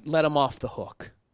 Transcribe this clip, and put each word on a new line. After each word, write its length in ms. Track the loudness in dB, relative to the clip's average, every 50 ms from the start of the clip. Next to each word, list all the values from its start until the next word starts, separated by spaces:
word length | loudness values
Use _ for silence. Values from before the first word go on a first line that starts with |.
| -4
let 200 | 0 2 2 4
him 120 | 4 4
off 220 | 4 2 2 0 -4
the 100 | -10 -8
hook? 440 | -8 -8 -12 -12 -14 -18 -20 -20 -20 _ _ _